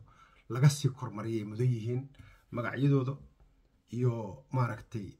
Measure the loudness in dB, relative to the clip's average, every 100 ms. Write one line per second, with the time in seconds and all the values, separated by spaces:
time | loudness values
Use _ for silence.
0 | -20 -20 -20 -20 -8 4 4 6 0 -2
1 | -8 -6 -4 -4 -4 0 2 2 -2 -4
2 | -6 -16 -20 -20 _ -6 -4 2 4 4
3 | 2 -4 -12 _ _ _ _ _ _ 0
4 | 0 0 -6 -12 -6 -2 0 -2 -8 -10
5 | -10